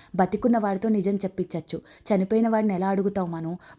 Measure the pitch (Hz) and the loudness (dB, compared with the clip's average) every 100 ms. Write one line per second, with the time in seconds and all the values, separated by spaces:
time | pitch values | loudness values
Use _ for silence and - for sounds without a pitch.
0 | - 175 180 208 247 233 202 190 226 214 | -8 0 0 2 2 2 2 0 0 0
1 | 185 202 190 - 180 165 - 165 - - | 0 -2 -4 -6 -6 -6 -8 -10 -12 -12
2 | - 202 190 220 226 220 214 185 190 196 | -2 0 2 2 2 2 0 0 0 0
3 | 196 196 175 165 165 175 - | 0 -2 -4 -4 -6 -8 -12